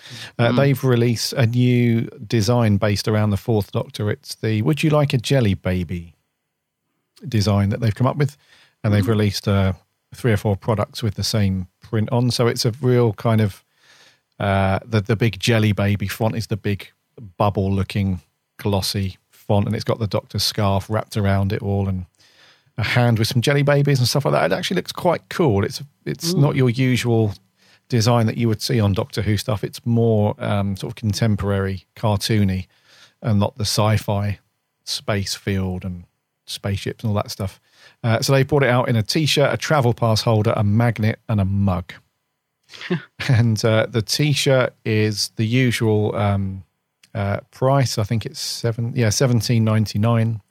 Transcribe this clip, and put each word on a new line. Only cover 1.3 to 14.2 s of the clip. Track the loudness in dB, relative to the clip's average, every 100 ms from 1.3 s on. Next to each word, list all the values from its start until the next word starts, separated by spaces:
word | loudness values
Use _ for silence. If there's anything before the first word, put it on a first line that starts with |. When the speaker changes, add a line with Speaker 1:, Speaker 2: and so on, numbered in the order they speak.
Speaker 1:
a | 0 0
new | 2 2 4 2 0 -2 -10 -4
design | 0 2 2 2 2
based | 2 0 0
around | 0 0
the | -2
Fourth | 0 -2 -2
Doctor. | -6 -8 -6 -6
It's | -6 -10 -8
the | -4 0
"Would | 0 0
you | 2
like | 2 2
a | 0
jelly | 0 2 2
baby?" | 0 -2 -4 -4 -8 -10 _ _ _ _ _ _ _ _ _ _ _ -4
design | -2 2 2 2
that | 0
they've | -2 0
come | -2
up | 0
with. | -4 -4 _ _ _ _
And | 0
they've | 0
Speaker 2:
Mm. | 2
Speaker 1:
released, | 2 0 -2 0
uh, | 2 0 -2 _ _ _
three | -4 0
or | 0
four | 0 -2
products | -2 -2 -2 -4
with | -6 -4
the |
same | -4 0 0 0 -6 _
print | -6 -4 0
on. | 0 0
So | 2 0
it's | 2 -2
a | 0
real | 2 4 2
kind | 0 0 2
of, | 2 -2 _ _ _ -20 -20 _